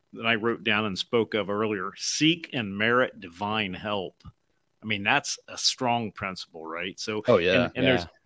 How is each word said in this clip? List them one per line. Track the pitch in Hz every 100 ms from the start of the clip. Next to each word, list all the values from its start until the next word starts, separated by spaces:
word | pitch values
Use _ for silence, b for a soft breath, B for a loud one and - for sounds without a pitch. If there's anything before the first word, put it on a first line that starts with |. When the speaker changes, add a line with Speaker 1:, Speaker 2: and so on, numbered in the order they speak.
| _
Speaker 1:
that | 107 113
I |
wrote | 113 113 113
down | 101 107
and | 107 90
spoke | - 120 107
of | 110 98
earlier, | 101 110 104 95 -
"Seek | - - 156 165 160
and | 135 104 98
merit | 110 123 127 -
divine | 95 82 104 107 101
help." | 90 107 104 87 _ - - _ _ _ _
I | 110
mean, | 104
that's | 101 139 - - -
a | -
strong | - - 131 120 110
principle, | - 101 92 - 82 80
right? | 82 92 87
So, | - 107 113
Speaker 2:
Oh, | 107
yeah. | 87 87
Speaker 1:
and, | 85 123
and | 131
there's, | 123
Speaker 3:
Yeah. | 85 _